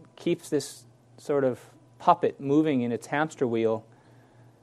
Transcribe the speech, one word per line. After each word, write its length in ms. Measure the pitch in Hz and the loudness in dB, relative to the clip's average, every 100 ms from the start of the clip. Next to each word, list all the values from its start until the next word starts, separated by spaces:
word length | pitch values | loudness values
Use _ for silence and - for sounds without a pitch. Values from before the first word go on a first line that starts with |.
| - - | -20 -8
keeps 320 | 170 170 - | -4 -4 -2
this 360 | 151 - - - _ _ - | -4 -4 -14 -20 _ _ -18
sort 260 | - 143 | -2 0
of 160 | 131 120 - - - _ | 0 -2 -10 -20 -20 _
puppet 400 | - 165 123 - | 2 4 2 -2
moving 440 | 139 147 156 135 | 2 2 4 0
in 100 | 120 | 0
its 140 | 113 - | -4 -4
hamster 400 | 147 151 - 127 | -2 -2 -2 -2
wheel 380 | 113 110 110 - - - - - - - _ | 0 0 0 -6 -20 -20 -20 -20 -20 -20 _